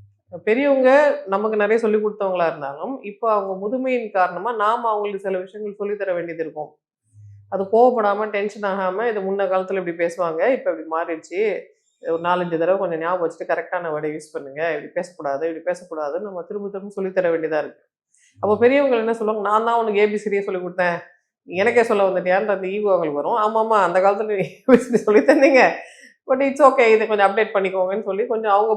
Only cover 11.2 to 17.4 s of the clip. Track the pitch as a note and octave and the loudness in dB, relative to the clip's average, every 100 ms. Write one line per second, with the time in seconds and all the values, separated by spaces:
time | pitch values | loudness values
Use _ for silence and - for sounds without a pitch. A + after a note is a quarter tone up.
11.2 | - F#3 G#3+ F#3 - _ _ _ - E3 | -8 -4 -2 -4 -10 _ _ _ -6 -2
12.2 | F3 F3+ F3 D#3+ E3 G3 F#3+ E3 E3 F3+ | 0 -2 0 0 0 0 -2 -4 -4 -2
13.2 | E3 - F#3 E3+ E3+ F3+ E3+ D3+ D#3 D#3 | -4 -4 -4 -4 -4 -6 -4 -6 -6 -8
14.2 | D3+ D#3 C#3+ C#3 E3 D3+ D3+ F3+ E3+ - | -10 -14 -12 -6 -4 -4 -6 -8 -8 -8
15.2 | D3 C#3 E3 D#3+ E3+ F3 F3+ D#3+ D3 E3 | -6 -4 -4 -6 -6 -8 -8 -8 -6 -6
16.2 | G#3 F#3 E3 G3+ G3+ G3 G3+ G3+ F#3+ F#3 | -8 -12 -10 -10 -10 -10 -10 -6 -4 0
17.2 | F3 E3 | 0 0